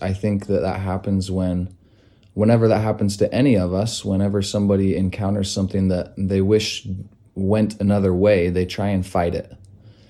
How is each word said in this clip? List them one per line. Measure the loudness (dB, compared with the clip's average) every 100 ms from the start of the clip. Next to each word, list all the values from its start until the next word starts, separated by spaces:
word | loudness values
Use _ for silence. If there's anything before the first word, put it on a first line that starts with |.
I | -6
think | -2 -2 -2 -2
that | -2
that | 0 -4
happens | -4 -4 -2 -2 -2
when, | -2 -2 -2 -6 -12 _ _ _ _ _ 0
whenever | 2 4 4
that | 2
happens | 0 -2 -2 0
to | 0
any | 2 2 2
of | 2
us, | -2 -2 -4 -2
whenever | 0 0 -2
somebody | -2 0 2 2 2 0
encounters | -2 -2 -2 -2 -2
something | -4 -2 0 0
that | 0 -4 -6
they | -2 0
wish | 4 2 0 -8 -10 -10 -12 _ _
went | -4 0 2 0 0
another | 2 2 2
way, | 4 4 4 2
they | 0 -2
try | -2 -2
and | -2
fight | -2 -2 -2
it. | -2 -8 -18 -20 -20 -20 -20 -20